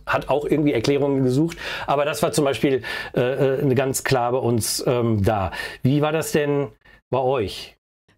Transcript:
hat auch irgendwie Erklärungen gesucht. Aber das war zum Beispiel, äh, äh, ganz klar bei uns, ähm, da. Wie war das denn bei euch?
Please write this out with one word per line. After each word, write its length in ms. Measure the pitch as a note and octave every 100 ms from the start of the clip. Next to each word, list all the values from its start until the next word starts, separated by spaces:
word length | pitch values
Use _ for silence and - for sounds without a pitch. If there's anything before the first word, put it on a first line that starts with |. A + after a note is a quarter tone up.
| -
hat 240 | - -
auch 160 | C#3 D3
irgendwie 280 | C#3+ D3
Erklärungen 500 | A#2+ C#3+ C#3 C#3+ C3+
gesucht. 340 | B2+ C3 E3 - - - -
Aber 180 | C#3+ D3
das 160 | D3+
war 100 | E3
zum 140 | - C#3
Beispiel, 380 | B2 D3 C3 - - - -
äh, 400 | B2 C3+ C3+ C3
äh, 180 | C#3+
ganz 300 | B2 C3+ B2+
klar 280 | - C3 A#2+
bei 60 | B2+
uns, 460 | A#2+ A#2 - - -
ähm, 380 | B2 A#2 G#2+
da. 280 | G2 G#2 F2+ - - -
Wie 220 | B2+ C#3+
war 80 | D3+
das 200 | D#3 -
denn 360 | D#3+ C#3+ C#3+ C#3 - - - -
bei 100 | B2+
euch? 580 | C3 C3+ F#2+ - - _ _ _ _